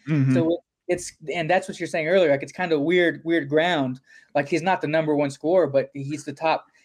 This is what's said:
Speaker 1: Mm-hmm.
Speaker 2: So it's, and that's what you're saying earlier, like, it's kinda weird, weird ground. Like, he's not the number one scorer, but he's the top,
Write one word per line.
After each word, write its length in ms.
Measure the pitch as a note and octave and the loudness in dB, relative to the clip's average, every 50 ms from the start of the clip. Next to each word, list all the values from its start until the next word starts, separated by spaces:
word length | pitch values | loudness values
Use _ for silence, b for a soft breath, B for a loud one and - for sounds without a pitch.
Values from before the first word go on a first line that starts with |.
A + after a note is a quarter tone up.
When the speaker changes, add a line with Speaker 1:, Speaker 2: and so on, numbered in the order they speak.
| - D3+ | -4 -2
Speaker 1:
Mm-hmm. 240 | D#3 C#3+ C3 C3 B2+ | 0 2 2 2 2
Speaker 2:
So 280 | E3+ E3 E3 E3+ - - _ _ _ _ | 2 2 0 0 -2 -6 _ _ _ _
it's, 260 | - F3+ F3+ - - - _ D#3 D3 D3+ | -4 -4 -4 -6 -10 -16 _ -12 -8 -6
and 160 | F3 D#3+ D#3 | -4 0 2
that's 200 | F3+ F#3+ F#3 - | 0 0 0 -2
what 100 | E3 - | -8 -10
you're 80 | E3+ | -8
saying 220 | D3 F3+ E3+ D#3 D#3+ | -6 -4 -4 0 2
earlier, 220 | F#3 G3 F3 D#3+ | 4 4 4 4
like, 120 | F#3+ C#3 D#3+ | 2 0 -2
it's 80 | C3+ | -6
kinda 260 | - - F#3 E3+ D#3+ | -8 -6 -2 0 0
weird, 440 | D3 C#3+ E3 F3+ F3+ F3 E3 C#3+ C#3+ - | 0 2 2 2 2 2 2 0 -2 -2
weird 240 | E3 E3+ E3 C#3 | -2 -2 0 0
ground. 540 | C#3 D3 D3+ D#3+ F3+ F3 D3+ C3+ B2+ B2+ C3 _ b b b b b b | 0 2 2 2 2 2 0 0 -2 -4 -8 _ b b b b b b
Like, 140 | C#3+ C#3+ - | -2 0 0
he's 120 | F3 D#3 | -2 -2
not 200 | D#3+ F#3+ F#3 F3 | 0 0 0 0
the 60 | - | 0
number 280 | D3 D#3 D#3+ D#3 D3+ D3+ | 0 0 0 0 0 0
one 160 | C#3+ D3 C#3 | 0 0 -2
scorer, 340 | C3+ - - D#3 F3+ F#3+ D#3+ | -4 -4 -2 0 2 2 2
but 240 | C3+ B2+ C3+ C3 - - | 2 2 0 -2 -2 -6
he's 320 | C#3+ C#3 C#3 D3+ C#3+ - | -10 -8 -8 -8 -8 -8
the 80 | D3+ C#3+ | -10 -8
top, 320 | - D#3+ D#3+ D3 - - _ b b | -4 -2 0 0 -2 -4 _ b b